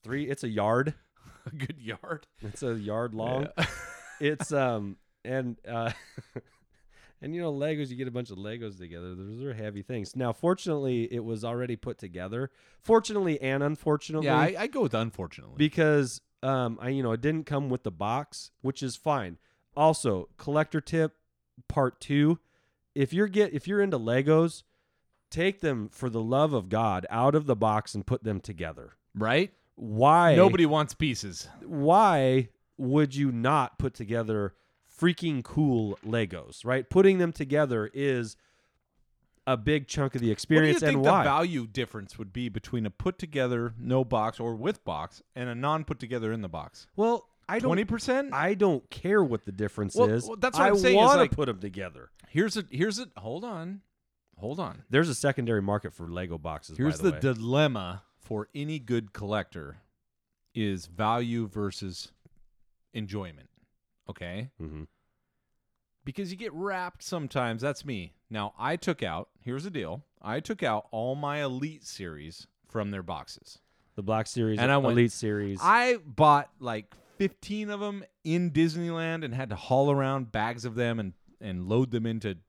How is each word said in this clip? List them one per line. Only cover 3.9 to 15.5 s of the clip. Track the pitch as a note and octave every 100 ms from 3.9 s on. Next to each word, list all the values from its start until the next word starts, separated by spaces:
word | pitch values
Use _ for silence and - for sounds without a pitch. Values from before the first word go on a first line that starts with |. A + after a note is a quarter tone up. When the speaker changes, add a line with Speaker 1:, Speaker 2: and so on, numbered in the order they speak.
| - - -
Speaker 1:
It's, | D3 D3 -
um, | C#3+ C3 A2+ G2+ F#2+ _ _
and, | - C3 B2 A2+ -
uh, | A#2 A#2 - - - - - -
<laughs> | _ _ _ _ _ - _
and, | C#3
you | E3
know, | E3+
Legos, | C#3+ D3 D#3 C#3
you | B2
get | C3
a |
bunch | A#2+ A#2+
of | F#2+
Legos | G#2 A#2 A2+ F#2+
together. | F2 E2+ F2
Those | F2+ G2 A2+
are | C#3
heavy | A2 G#2+ G2+
things. | G2 B2+ F#2+
Now, | B2+ B2
fortunately, | A2 E3 F#3 - D3+ C3+ B2 A#2
it | A#2+
was | A2+ A2
already | A#2 A#2+ B2 A#2
put | - A2+
together. | G2+ F2 F#2 A2+ C3+ _ _ _
Fortunately | - A3+ - G#3 F#3 D3+
and | C3 C3+
unfortunately. | C#3+ D3+ - D3 - D#3 D3
Speaker 2:
Yeah, | B2+
I, | D3+ F#3+
I | A#3
go | C4+
with | F#3
unfortunately. | A2+ A2+ - F2+ - -